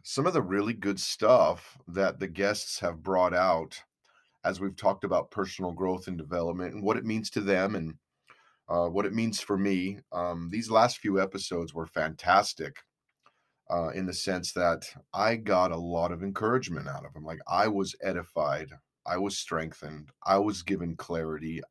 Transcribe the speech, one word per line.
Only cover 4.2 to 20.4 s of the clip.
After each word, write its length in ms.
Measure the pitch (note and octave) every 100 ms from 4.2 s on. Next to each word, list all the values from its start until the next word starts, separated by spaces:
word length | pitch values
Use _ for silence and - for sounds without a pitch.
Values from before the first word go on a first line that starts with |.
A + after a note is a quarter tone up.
| _ _
as 160 | F2 F#2
we've 160 | G2 F#2
talked 280 | G2 G2
about 280 | G2 F2+ E2+
personal 400 | G#2 F#2 - F2+
growth 360 | F2 F#2 F2+ F#2+
and 100 | F2
development 560 | D2+ F2 E2+ F2+ F2+
and 100 | G#2
what 140 | G2+ A2
it 80 | A2
means 240 | A2 G#2
to 120 | A2+
them 340 | G2 F#2 G2 G2+
and, 180 | D#2+ D2+ _ _ _ - _ _ -
uh, 180 | E2+ F2
what 180 | F#2 G2+
it 80 |
means 260 | A2+ A2+ G#2+
for 180 | - G2
me. 420 | G2 F#2 F#2 G2+ -
Um, 380 | F2 F2 E2+ E2+
these 180 | G#2+ A2
last 280 | A2+ A#2+ -
few 240 | G#2+ F#2+
episodes 520 | F#2+ G2 - F2 E2
were 120 | E2 D#2+
fantastic, 920 | E2 D#2+ D#2+ F2+ F#2+ G#2 - D2 - _ _ _ _ _ _ _ _ -
uh, 200 | F2 D#2+
in 160 | F#2 F#2
the 80 |
sense 380 | E2+ - F2+ F2
that 320 | F2+ F2 E2 - - _
I 240 | F#2 G#2+ A2+
got 340 | G#2+ F#2 F2+
a 60 | E2+
lot 340 | E2+ E2+ F2
of 120 | E2+
encouragement 640 | G2 G2 A2 B2+ F#2+ D#2 D2
out 180 | C#2 C#2+
of 80 |
them. 100 | D2+
Like, 160 | D#2 E2 -
I 200 | F2 G#2+
was 260 | G2+ F#2+ -
edified, 680 | F#2+ F2 E2+ E2 D2 C#2+ D2+ - _ _ -
I 120 | F2+
was 200 | G2+ -
strengthened, 720 | - E2 D#2+ - D2+ D2+ D2 - -
I 120 |
was 240 | G2